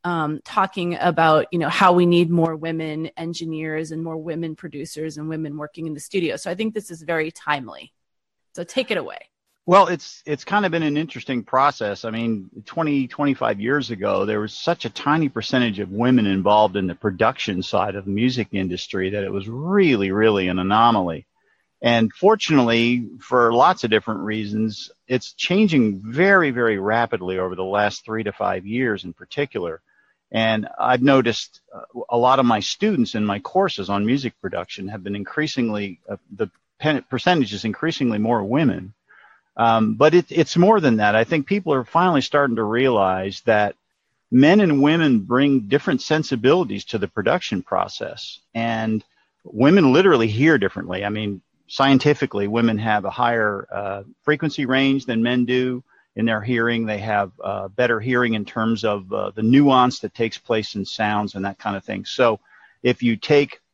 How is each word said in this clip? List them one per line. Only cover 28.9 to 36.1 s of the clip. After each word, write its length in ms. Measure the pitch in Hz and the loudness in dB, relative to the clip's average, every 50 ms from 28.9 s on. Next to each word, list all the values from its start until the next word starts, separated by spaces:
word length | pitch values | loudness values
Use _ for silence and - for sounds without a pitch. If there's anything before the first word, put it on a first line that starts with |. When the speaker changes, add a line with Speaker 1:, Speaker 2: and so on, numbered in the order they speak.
| 107 95 92 | -4 -4 -8
Speaker 2:
in 80 | 90 85 | -14 -16
particular. 680 | _ 87 _ - - 147 139 - 180 90 85 80 82 _ _ _ _ _ _ _ _ _ _ - | _ -20 _ -6 -6 -6 -4 -4 -8 -6 -6 -8 -10 _ _ _ _ _ _ _ _ _ _ -4
And 360 | 113 113 113 110 107 104 - - - | 0 0 0 0 0 -4 -6 -6 -4
I've 240 | - 117 127 123 123 | 0 0 2 2 4
noticed, 580 | 143 139 135 123 117 110 - - - _ - _ _ - | 4 4 4 4 2 -2 -4 -8 -12 _ -20 _ _ -20
uh, 280 | - - - _ 120 - - | -20 -20 -16 _ -16 -8 -2
a 80 | 120 | 0
lot 220 | 120 120 127 131 135 | 2 4 4 4 4
of 80 | 131 | 4
my 140 | 120 117 107 | 2 2 2
students 540 | 98 - - _ 202 214 208 147 117 104 - | -2 -6 -6 _ -2 0 2 0 0 -2 -2
in 100 | 110 107 | -4 -2
my 160 | 104 101 101 | -2 -4 -6
courses 500 | - - - 185 196 180 - - 95 87 | -8 -4 -2 0 0 0 -2 -6 -6 -4
on 160 | 101 101 104 | -2 -2 0
music 280 | 107 127 143 135 117 - _ | 0 0 -2 -2 -6 -10 _
production 480 | - 95 87 - 90 _ - - 98 98 | -12 -8 -8 -8 -8 _ -12 -14 -12 -12
have 140 | 107 107 90 | -12 -12 -10
been 140 | 101 101 | -8 -8
increasingly, 840 | 101 101 - - - 151 156 - 139 120 113 107 104 101 98 90 _ _ | -8 -8 -8 -6 -4 -4 -4 -2 -2 -2 -2 -2 -4 -6 -6 -10 _ _
uh, 80 | - | -14